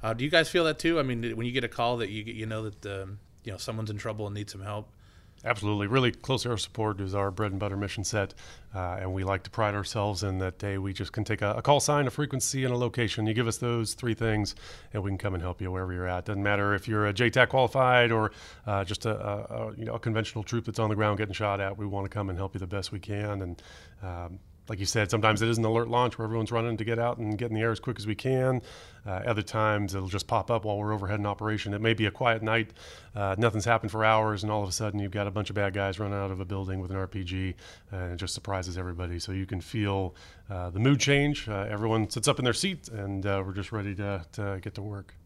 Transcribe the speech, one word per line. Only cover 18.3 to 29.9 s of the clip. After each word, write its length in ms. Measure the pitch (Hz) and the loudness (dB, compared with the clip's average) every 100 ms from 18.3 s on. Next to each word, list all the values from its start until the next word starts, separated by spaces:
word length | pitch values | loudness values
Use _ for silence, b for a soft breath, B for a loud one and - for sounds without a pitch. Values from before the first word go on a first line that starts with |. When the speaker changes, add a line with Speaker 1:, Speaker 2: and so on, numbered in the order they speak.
| B B B - | B B B -2
Speaker 2:
uh, 200 | 101 92 | -2 0
just 200 | 101 113 | -2 -2
a, 140 | 107 | -2
a, 240 | 104 101 - | -2 -4 -6
a, 260 | 117 110 110 | -6 -6 -6
you 80 | |
know, 120 | 113 113 | -6 -4
a 40 | |
conventional 460 | 117 110 113 - 101 | -2 0 -2 -4 -2
troop 180 | 120 | -4
that's 160 | 110 113 | -2 0
on 80 | 110 | 0
the 80 | 104 | 4
ground 220 | 107 101 | 2 2
getting 160 | 107 | -2
shot 260 | 95 107 101 | 0 0 2
at. 180 | 98 98 | 0 -2
We 100 | 101 | -4
wanna 200 | 101 98 | -4 -4
come 220 | 107 98 | -2 -2
and 100 | 87 | -2
help 140 | 95 | -4
you 80 | 95 | -6
the 60 | 92 | -6
best 260 | 101 92 | -6 -6
we 60 | 104 | -8
can, 420 | 98 101 104 101 | -6 -4 -4 -4
and, 200 | 92 85 B B B B | -6 -8 B B B B
um, 380 | 95 87 85 92 - - - | -10 -8 -10 -12 -16 -20 -10
like 100 | 104 | -6
you 60 | 98 | 0
said, 260 | 117 101 | 2 2
sometimes 300 | 117 107 107 | 4 6 6
it 80 | 113 | 4
is 80 | 113 | 4
an 80 | 110 | 4
alert 240 | 113 117 | 2 2
launch 280 | 120 123 - | 2 2 0
where 60 | |
everyone's 260 | 110 113 107 | -4 -2 0
running 280 | 117 117 110 | 0 0 -2
to 80 | 110 | 0
get 120 | 117 | 0
out 200 | 117 120 | 0 0
and 200 | 110 107 | -2 -2
get 120 | 120 | -2
in 40 | |
the 60 | 110 | 0
air 120 | 113 | 2
as 100 | 110 | 0
quick 180 | - 110 | -4 -4
as 80 | 104 | -4
we 80 | 104 | -2
can. 460 | 131 131 127 127 B B B B 104 | 2 4 4 2 B B B B -6
Uh, 40 | |
other 320 | 92 - 107 | -4 0 0
times 520 | 104 110 107 104 101 | 0 2 4 2 0